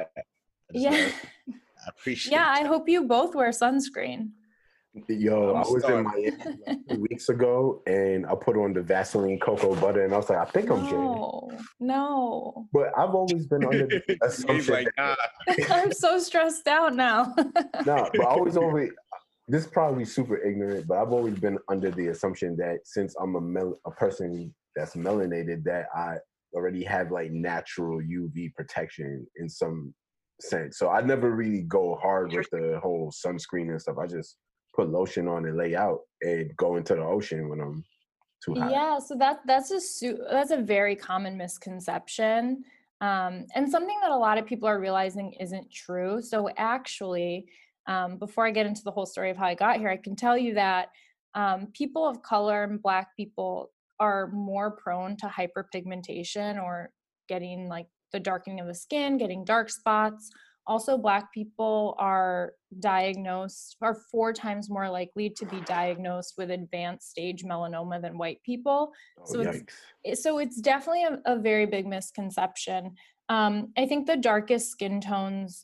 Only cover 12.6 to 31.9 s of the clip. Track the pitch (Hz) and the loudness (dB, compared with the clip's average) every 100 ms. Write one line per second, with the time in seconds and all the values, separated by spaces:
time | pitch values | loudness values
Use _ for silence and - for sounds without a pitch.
12.6 | 226 143 135 - 185 185 185 170 139 143 | 0 2 4 4 4 4 2 0 2 0
13.6 | 127 139 135 196 - 180 120 - 127 135 | 2 2 2 0 0 2 2 0 2 2
14.6 | 139 123 123 - 139 135 120 - - 370 | 4 2 2 0 0 0 -2 -4 0 0
15.6 | - 349 381 - 339 359 339 339 330 320 | 4 4 4 4 4 4 2 2 2 2
16.6 | - 302 330 247 254 220 247 - 277 349 | 2 4 4 4 4 4 4 4 4 2
17.6 | - - - 143 107 - 120 151 175 170 | 0 0 2 4 4 4 6 6 6 4
18.6 | 165 151 135 - - - _ _ - 147 | 4 4 0 -4 -16 -18 _ _ 0 0
19.6 | 160 - 156 127 110 - 117 104 101 101 | 2 2 4 2 -2 -2 0 0 0 0
20.6 | 101 98 82 92 110 123 117 98 104 98 | -2 -2 0 0 2 2 2 0 0 0
21.6 | - 95 95 87 85 80 95 92 90 85 | -2 0 0 0 -2 0 -2 -2 -4 -2
22.6 | 87 85 - 104 95 76 92 90 85 90 | -2 -4 -6 -4 -4 -4 -4 -2 -2 -2
23.6 | 92 90 - - 104 - 87 87 85 - | -2 -6 -10 -2 0 0 -6 -6 -10 -16
24.6 | _ - 78 85 90 104 90 85 82 85 | _ -8 -6 -4 0 0 0 -2 -4 -4
25.6 | 78 87 - 82 85 80 - _ _ 87 | -2 -2 -4 -6 -6 -6 -12 _ _ -4
26.6 | 90 92 90 95 87 90 80 82 85 85 | -2 -4 -2 -2 -2 -4 -4 -4 -4 -4
27.6 | - - 85 80 80 87 85 78 82 - | -6 -6 -4 -4 -4 -6 -6 -6 -10 -10
28.6 | 76 - 80 - 71 69 62 - 82 - | -8 -6 -8 -8 -10 -10 -12 -12 -10 -4
29.6 | 85 82 71 - _ _ _ _ - 90 | -4 -4 -10 -16 _ _ _ _ -6 -4
30.6 | 73 - 90 98 123 131 120 113 110 101 | -4 -2 2 2 2 2 2 2 0 -2
31.6 | 82 98 87 | 2 2 2